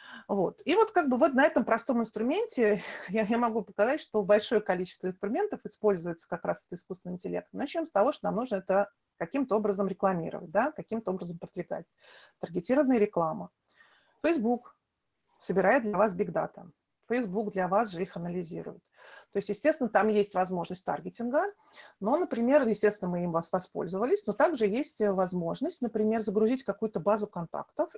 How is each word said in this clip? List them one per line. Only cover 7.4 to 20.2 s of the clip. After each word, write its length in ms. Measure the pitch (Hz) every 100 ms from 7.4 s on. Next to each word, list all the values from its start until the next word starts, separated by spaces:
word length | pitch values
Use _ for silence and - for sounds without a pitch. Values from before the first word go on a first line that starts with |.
| -
Начнём 340 | 190 277 339 311
с 40 |
того, 220 | 196 240
что 140 | - 180
нам 100 | 185
нужно 200 | 254 196
это 340 | 185 190 202 _ _ -
каким-то 380 | 170 277 262 214
образом 320 | 208 196 196
рекламировать, 640 | 190 196 180 170 - 170
да, 220 | 185 277
каким-то 400 | - - 226 185
образом 260 | 185 180 170
продвигать. 480 | 170 185 165 - - _ - - - _
Таргетированная 580 | - 175 180 262 262 247
реклама. 520 | 208 170 160 156 180 _ _ _ _ _ _ _
Facebook 540 | 302 320 220 240 - _ _ _ _ _ _ _
собирает 440 | - 190 185 254
для 120 | 220 185
вас 160 | 214
биг 180 | 180 175
дата. 380 | 165 156 - 175 _ _ _ -
Facebook 440 | 240 214 190 208
для 160 | 190 180
вас 220 | 196 226
же 120 | 170
их 140 | 185 175
анализирует. 640 | 170 180 165 165 165 - _ _ - - -
То 60 | 202
есть, 120 | -
естественно, 400 | 202 302 302 247
там 180 | 196 214
есть 260 | 208